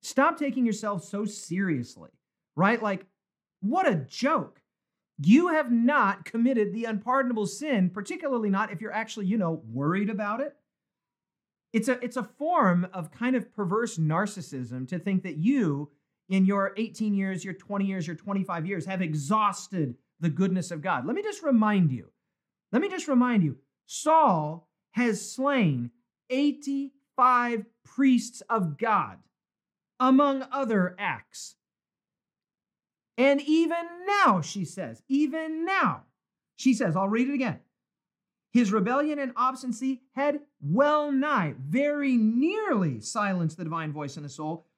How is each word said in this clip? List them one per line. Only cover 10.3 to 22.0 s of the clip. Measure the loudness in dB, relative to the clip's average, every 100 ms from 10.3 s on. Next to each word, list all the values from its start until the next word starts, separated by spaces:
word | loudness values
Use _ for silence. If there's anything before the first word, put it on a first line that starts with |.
| -4
it. | -6 -8 _ _ _ _ _ _ _ _ _ _ _
It's | -2 0
a, | -2
it's | -4 -8
a |
form | -10 _ -2 2 4 2 0
of | -8 -12
kind | -6 -2
of | 0 -2
perverse | -6 -2 0 -2 -2
narcissism | 0 2 0 -4 -10 -10 -8 -8 -8
to | -6
think | -2 -2
that | -2 -2
you, | 0 2 2 -2 -6 _ _ _ _
in | 2 4
your | 2 0 -2
eighteen | -6 -4 -2
years, | 0 -2 -4
your | -8
twenty | -12 -6 -4
years, | -2 -2 -6
your |
twenty-five | -8 -6 -4 -2 -4
years, | -4 -6 -4
have | -4
exhausted | -2 -4 0 2 2 -2 -8 -4 -4 -4 _ _
the | -4
goodness | 0 0 0 -4
of | -6
God. | -2 -2
Let | -2 -4
me |
just | -4 -6
remind | 2 2 4 4 4
you, | 2